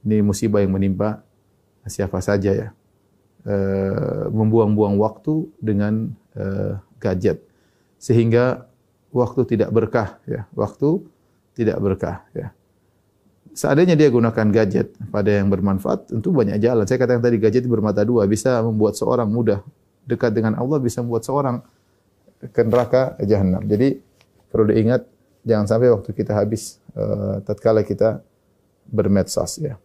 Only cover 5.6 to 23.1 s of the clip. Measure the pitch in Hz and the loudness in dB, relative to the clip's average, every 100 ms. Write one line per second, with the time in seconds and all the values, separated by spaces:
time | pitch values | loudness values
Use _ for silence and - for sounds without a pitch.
5.6 | 110 101 104 110 113 117 _ - 98 98 | -4 -2 0 -2 -4 -10 _ -10 -8 -4
6.6 | 101 101 - _ 110 90 95 82 _ _ | -6 -6 -12 _ -4 0 0 -2 _ _
7.6 | _ _ _ _ - 117 117 113 123 - | _ _ _ _ 0 2 4 2 2 -2
8.6 | - _ _ _ _ 123 120 - 127 113 | -10 _ _ _ _ -4 -2 -2 -2 0
9.6 | 104 107 113 120 104 - - 113 107 - | 0 0 0 -2 -4 -8 -10 -10 -10 -6
10.6 | 104 - 143 180 - _ _ _ _ - | -6 -2 -2 -2 -6 _ _ _ _ -2
11.6 | 110 78 98 95 82 90 _ - 147 _ | -2 0 -2 -2 -4 -8 _ -12 -12 _
12.6 | _ _ _ _ _ _ _ _ - - | _ _ _ _ _ _ _ _ -20 -8
13.6 | - 143 180 160 147 120 117 113 107 107 | 0 2 4 6 6 4 2 2 2 2
14.6 | 107 - - - 113 104 101 101 98 98 | 2 0 -4 -6 -8 -2 0 2 2 0
15.6 | 98 98 - - - 117 110 165 107 104 | 0 0 -2 -4 -4 -6 0 0 0 2
16.6 | 113 120 101 127 123 123 120 117 110 117 | 0 2 0 0 2 2 2 2 2 2
17.6 | 123 113 107 101 104 120 101 104 131 123 | 0 0 0 0 2 2 2 2 0 0
18.6 | 113 110 107 104 120 123 113 113 113 98 | 0 0 0 0 -2 0 0 0 0 -2
19.6 | - _ _ _ - 120 120 110 110 110 | -4 _ _ _ -6 -2 0 0 -2 -2
20.6 | 127 151 120 - 120 117 - 135 139 123 | -2 -2 -2 -4 -4 -4 -2 -2 -2 -4
21.6 | - _ _ _ _ _ _ _ 123 - | -10 _ _ _ _ _ _ _ -8 0
22.6 | 110 120 117 127 127 | 2 2 2 2 0